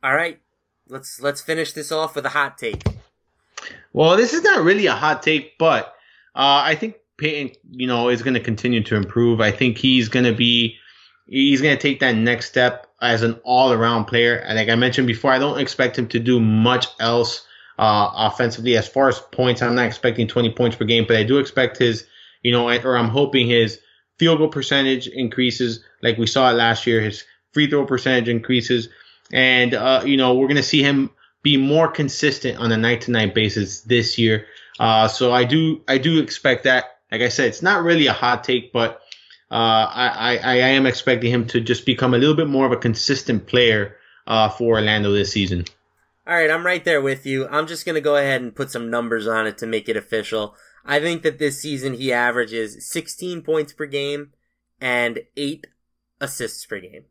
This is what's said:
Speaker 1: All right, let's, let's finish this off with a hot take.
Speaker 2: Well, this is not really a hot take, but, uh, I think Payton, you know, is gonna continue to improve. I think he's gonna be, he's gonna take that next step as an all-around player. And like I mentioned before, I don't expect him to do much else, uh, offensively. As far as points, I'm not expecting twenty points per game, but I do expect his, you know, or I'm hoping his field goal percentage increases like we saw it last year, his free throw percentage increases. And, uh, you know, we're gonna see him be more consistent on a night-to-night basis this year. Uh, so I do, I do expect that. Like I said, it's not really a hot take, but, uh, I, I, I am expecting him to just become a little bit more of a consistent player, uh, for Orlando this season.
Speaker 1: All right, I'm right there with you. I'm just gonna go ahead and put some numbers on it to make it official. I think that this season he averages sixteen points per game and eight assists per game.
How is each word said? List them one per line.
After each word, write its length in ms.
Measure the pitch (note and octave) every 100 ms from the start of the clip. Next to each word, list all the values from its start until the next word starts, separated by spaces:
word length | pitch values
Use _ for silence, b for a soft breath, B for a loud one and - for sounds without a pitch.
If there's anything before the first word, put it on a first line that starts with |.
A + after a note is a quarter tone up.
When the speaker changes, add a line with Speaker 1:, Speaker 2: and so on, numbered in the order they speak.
Speaker 1:
All 120 | C3+
right, 260 | C#3 E3+ E3+ _ _ _ _ _
let's, 320 | C3 C3+ -
let's 220 | C#3 C#3
finish 300 | - D#3+ D#3
this 200 | - D3
off 240 | D#3 D#3+ D3
with 80 |
a 60 | C3+
hot 260 | D3 C#3 -
take. 260 | A#2+ G#2 - - _ _ _ _ _ B B B B
Speaker 2:
Well, 240 | - D#3+ F#3
this 160 | A#3+
is 100 | D#4+
not 220 | G#4 F#4+
really 220 | E3+ G3+ F#3+
a 80 |
hot 280 | G#2+ D3+ D3+
take, 360 | - D#3 C#3 _
but, 300 | E3 B2+ - b b b b
uh, 300 | - C3+ C#3
I 100 | C#3
think 220 | D#3 A3 G#3+ _ _
Payton, 380 | D3+ D3 C#3 - _
you 160 | B2+ B2+
know, 220 | B2 A#2+
is 140 | A#2+
gonna 180 | C3 B2
continue 420 | A#2+ G#2+ B2 A#2+
to 120 | G#2+ G#2+
improve. 460 | G2 - A#2+ A2+
I 80 | G#2+
think 260 | G2+ B2+ A2
he's 320 | C3 B2+ A2
gonna 240 | B2+ B2
be, 460 | A2+ A#2+ A#2+ A#2 B B B B B _
he's 360 | C3 C#3 C#3
gonna 140 | D3+ C#3
take 240 | D3 C3+
that 160 | C3 A2+
next 320 | A2+ A#2+ -
step 380 | - B2 B2 - _
as 220 | A#2+ A#2
an 180 | A#2 A2+
all-around 640 | - B2+ C3 A#2 A2+ A#2 G#2+
player. 300 | A#2+ A#2+ A#2+
And 200 | - A2
like 120 | G#2+
I 60 |
mentioned 320 | A#2 B2+ B2 B2+
before, 260 | A2+ C#3
I 60 | C3
don't 220 | C#3 C#3+
expect 380 | C#3 - B2+ -
him 100 | A2+
to 100 | A#2+
do 220 | A#2 B2
much 480 | A2 A2 A2+ B2 - -
else, 480 | A2+ A#2+ A#2 - B B B -
uh, 320 | G#2+ G#2 G2+
offensively. 600 | - G#2+ - A#2+ A2+ A#2 A#2
As 120 | G#2
far 200 | - C3+
as 120 | A#2+
points, 420 | - - B2+ A#2+
I'm 120 | B2
not 120 | A#2+ A#2
expecting 400 | A#2 B2 A2+ A2+
twenty 240 | - A#2
points 260 | A2 A#2+ A2
per 80 |
game, 200 | A2 A#2 A2
but 100 | A2+
I 60 |
do 160 | G#2+ C#3
expect 400 | C3 - B2+ -
his, 260 | B2 G#2+ - b b b
you 100 | A#2+
know, 160 | A#2+ A#2+
or 280 | A#2+ B2+ B2
I'm 120 | A#2
hoping 380 | B2 C#3+ C3+ A#2+
his 320 | A#2+ A2+ - b b b _
field 200 | E3 D#3+
goal 100 | D#3
percentage 580 | D3 C3 C#3+ C3+ C3 B2
increases 800 | - B2 A#2 B2+ A#2+ B2 A2+ b b
like 160 | A#2+ A2+
we 80 | A2+
saw 240 | - B2+
it 40 |
last 320 | A#2+ A#2 A2 -
year, 140 | A2+
his 240 | G#2+ G2+ - b _
free 180 | - D3
throw 160 | C#3+ C3
percentage 420 | B2+ C3 B2+ A#2
increases. 600 | A#2 A2+ B2+ A2+ B2 A2+ b b b b
And, 400 | B2+ B2+ B2+ B2
uh, 300 | A#2 A#2+ C3
you 120 | - C3+
know, 180 | C3
we're 140 | B2+ C3+
gonna 140 | C#3+
see 200 | - D3+
him 280 | C#3+ C#3 C3+ _ b b
be 140 | C#3+ C#3+
more 320 | C3+ D3+ E3
consistent 680 | E3 C#3+ - D3 C#3 C3 -
on 140 | A#2
a 40 | A2+
night-to-night 580 | A2+ A#2+ - A#2 G#2+
basis 460 | A2+ G#2+ G2+ F#2+ -
this 360 | - A#2+ A2 -
year. 280 | A2+ A2 - B B -
Uh, 300 | A#2 A2 A2
so 240 | - B2+
I 120 | B2
do, 380 | A#2+ D3+ D#3+ D#3 -
I 120 | C3+
do 220 | D#3 E3
expect 440 | C#3 - C#3+ B2
that. 360 | C3+ B2+ - - _
Like 80 | A2
I 80 | A#2+
said, 200 | A#2 B2+
it's 120 | A2
not 220 | F3 G3+
really 240 | E3+ E3 C#3
a 80 |
hot 300 | G#2+ A#2+ B2
take, 280 | - B2+ A#2+
but, 300 | B2 A2+ - B B B B B
uh, 360 | A2+ A2+ A2 A2
I, 460 | - B2 - A#2 A#2+
I, 100 | B2
I 160 | B2 B2+
am 180 | C3+ C3+
expecting 440 | A#2 - B2 A#2
him 160 | A#2+ A#2
to 120 | B2
just 240 | A2+ A#2+
become 300 | - A#2+ B2+
a 40 | A#2+
little 160 | C#3
bit 140 | D3+ D#3
more 160 | C#3
of 80 | C3+
a 60 | A#2+
consistent 680 | A#2+ A2 - C3+ - A2+ -
player, 500 | B2 A#2+ G#2+ G2+ b b b -
uh, 220 | A2+ A2
for 280 | - A#2 A2+
Orlando 360 | G#2+ G#2+ G#2
this 200 | G2+ F#2+
season. 340 | A2 F#2+ F2+ F2 _ _ _ _ _ -
Speaker 1:
All 80 |
right, 160 | E3+ D#3+
I'm 140 | D#3+
right 180 | F3 F3+
there 200 | F3 D#3
with 240 | C3+ C3+ C3+
you. 200 | C3+ C3
I'm 180 | D3 D#3+
just 180 | E3
gonna 160 | - D#3+
go 160 | D3 C#3+
ahead 240 | C#3 C3+
and 160 | B2 -
put 140 | C3+
some 180 | B2 A#2
numbers 380 | A#2+ A#2 A2+ G#2+
on 200 | A2+ A2
it 120 | G#2
to 80 | A2+
make 220 | A2+ G#2
it 100 | G#2+
official. 580 | - A2+ G#2 A2 G#2 b b b
I 160 | - D3
think 240 | D#3+ E3+
that 160 | D3+ C3+
this 220 | D3+ C3+
season 320 | D3+ C#3 C3+
he 160 | B2 C3
averages 800 | B2 B2 A#2+ A2+ A2+ A2 G#2 -
sixteen 520 | E3+ E3 - F3+ F3
points 320 | D#3+ D#3 D3
per 100 | -
game 460 | D3+ C#3 C#3+ C#3+ C#3+ _ _ _ _ _
and 400 | C3 B2 A#2+ A#2 - -
eight 300 | C#3+ D#3+ - _ _ _ _ _
assists 420 | C#3 - A#2 -
per 160 | - G#2
game. 240 | F2+ D2+ _